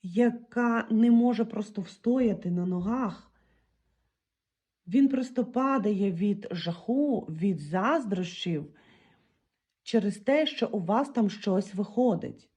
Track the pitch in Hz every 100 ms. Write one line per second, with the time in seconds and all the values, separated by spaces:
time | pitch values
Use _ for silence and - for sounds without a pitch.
0 | 185 185 240 233 - 240 240 233 - 220
1 | 233 233 240 220 226 208 214 - 175 -
2 | 233 254 240 180 180 175 180 180 185 247
3 | 233 82 - _ _ _ _ _ _ _
4 | _ _ _ _ _ _ _ _ 180 226
5 | 277 254 254 - - 247 269 269 208 196
6 | 196 170 202 202 - 175 170 170 - 254
7 | 294 233 - 160 196 165 147 185 214 320
8 | 233 185 175 - 180 156 - - _ _
9 | _ _ _ _ _ _ _ _ - 226
10 | 202 196 - 285 294 - 226 214 170 220
11 | 285 247 208 - 208 185 190 190 202 -
12 | 247 180 - - _